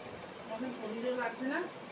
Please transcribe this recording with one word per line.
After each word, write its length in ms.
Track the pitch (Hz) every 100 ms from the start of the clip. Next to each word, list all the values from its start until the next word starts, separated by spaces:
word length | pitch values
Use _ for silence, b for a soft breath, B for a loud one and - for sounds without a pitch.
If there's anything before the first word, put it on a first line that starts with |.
| - - - - -
তখন 220 | 226 254 233
শরীরেও 380 | 214 226 247 254
লাগছে 240 | 233 - 262
না, 60 | 320 370 - -